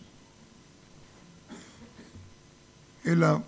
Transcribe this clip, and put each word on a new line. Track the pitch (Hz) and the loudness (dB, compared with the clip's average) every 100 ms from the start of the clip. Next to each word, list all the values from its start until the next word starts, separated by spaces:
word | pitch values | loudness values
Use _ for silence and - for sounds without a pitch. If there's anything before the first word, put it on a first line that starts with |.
| - - - - - - - - - - - - - - - - - - - - - - - - - - - - - - - | -20 -20 -20 -20 -20 -20 -20 -20 -20 -20 -20 -20 -20 -20 -20 -20 -20 -20 -20 -20 -20 -20 -20 -20 -20 -20 -20 -20 -20 -10 -2
אלא | 170 160 156 | 2 2 0